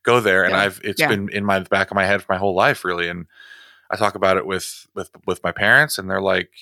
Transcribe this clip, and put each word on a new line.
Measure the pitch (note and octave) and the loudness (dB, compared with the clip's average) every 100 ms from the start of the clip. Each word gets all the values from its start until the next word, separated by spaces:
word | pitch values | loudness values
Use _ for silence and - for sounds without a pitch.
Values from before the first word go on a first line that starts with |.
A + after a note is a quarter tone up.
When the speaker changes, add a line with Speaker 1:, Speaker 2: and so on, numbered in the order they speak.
Speaker 1:
go | - A#2+ | 2 2
there. | G#2 F#2 | 4 4
And | F2+ | 2
Speaker 2:
Yeah. | F#2 | 2
Speaker 1:
I've, | G2+ F#2+ | 0 -2
it's | G#2+ G2 | -8 -2
Speaker 2:
Yeah. | D3+ | 0
Speaker 1:
been | G#2 G2 | 0 -2
in | G#2 G2+ | -4 -2
my | F#2+ | -2
back | F2+ G2 G2 | 0 -2 0
of | G2+ | 0
my | F#2+ | 0
head | G2+ | 0
for | - | -2
my | F#2+ | -2
whole | G2 | 0
life, | F2+ B2 C#3 F2+ | 2 2 0 -2
really. | F2 F2 | -4 -4
And | F2 E2+ _ - - - _ - | -6 -12 _ -20 -20 -20 _ -10
I | - | -2
talk | G#2 | -2
about | G2 F#2+ F#2 | 2 2 2
it | - | 0
with, | F#2+ - - - | -4 -6 -14 -14
with, | G2 F2+ - - | -12 -12 -10 -6
with | F2+ | -4
my | F2+ | -4
parents, | - G2+ B2+ D3+ - | -2 4 4 4 -2
and | F#2+ | -4
they're | F#2+ | -2
like, | F#2+ F#2 F2+ - | 0 0 -2 -12